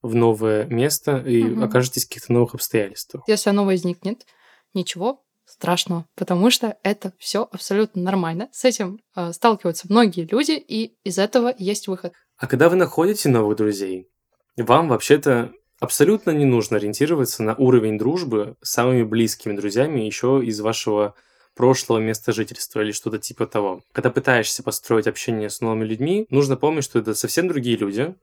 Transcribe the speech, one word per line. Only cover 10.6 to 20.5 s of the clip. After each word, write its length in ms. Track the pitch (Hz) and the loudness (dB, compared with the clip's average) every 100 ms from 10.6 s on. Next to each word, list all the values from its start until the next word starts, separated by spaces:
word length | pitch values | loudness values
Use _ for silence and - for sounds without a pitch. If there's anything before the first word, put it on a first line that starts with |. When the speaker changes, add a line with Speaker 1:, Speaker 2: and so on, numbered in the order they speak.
| - 220 226 _ | -4 -6 -6 _
Speaker 2:
из 140 | 202 175 | -6 -2
этого 360 | 208 254 240 254 | 0 2 0 -2
есть 300 | 190 208 - | -4 -4 -6
выход. 260 | 185 175 _ _ _ | -8 -8 _ _ _
Speaker 1:
А 100 | 127 | -4
когда 220 | 123 165 | 4 4
вы 60 | 180 | 6
находите 520 | 175 - 175 214 151 | 2 2 0 2 2
новых 300 | 123 104 107 | 4 2 2
друзей, 500 | 107 98 98 92 92 _ _ _ _ - | 0 -2 -6 -8 -14 _ _ _ _ -8
вам 320 | 113 135 165 | 4 4 4
вообще-то 640 | 117 - 143 147 123 117 - _ _ | 0 4 4 4 2 0 -10 _ _
абсолютно 520 | - - 147 214 - | -6 2 4 4 0
не 140 | 151 139 | 2 4
нужно 320 | 120 104 107 | 2 2 -2
ориентироваться 640 | 104 104 151 165 123 - | -2 -2 0 2 0 -2
на 120 | 110 113 | -2 2
уровень 420 | 127 123 110 107 | 6 6 4 0
дружбы 580 | 113 175 156 110 104 - | -2 -2 -2 -2 -4 -8
с 80 | - | -6
самыми 320 | - 123 127 | 0 2 2
близкими 520 | 113 110 113 - 110 101 | 2 2 0 -2 -6 -4
друзьями 460 | 104 101 143 143 | -2 0 0 0
еще 400 | 107 104 120 135 | -4 -2 0 0
из 180 | 120 | 0